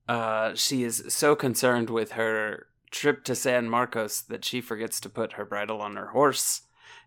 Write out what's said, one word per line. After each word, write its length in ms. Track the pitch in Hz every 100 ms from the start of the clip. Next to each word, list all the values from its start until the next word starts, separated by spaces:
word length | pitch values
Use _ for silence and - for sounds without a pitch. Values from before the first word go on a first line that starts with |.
| -
Uh, 440 | 117 113 110 110
she 280 | - - 131
is 220 | 120 113 -
so 280 | - 147 147
concerned 520 | 135 113 123 120 113
with 220 | 113 107
her 540 | 113 113 110 107 95 - _ _
trip 340 | - 147 143
to 100 | -
San 340 | 120 131 123 117
Marcos 520 | 120 123 117 104 -
that 220 | - 107
she 160 | - 127
forgets 400 | 120 110 113 -
to 80 | 98
put 240 | - 107
her 100 | -
bridle 360 | 104 101 104 110
on 160 | 104 101
her 120 | 101
horse. 540 | 123 143 123 - - - _ - -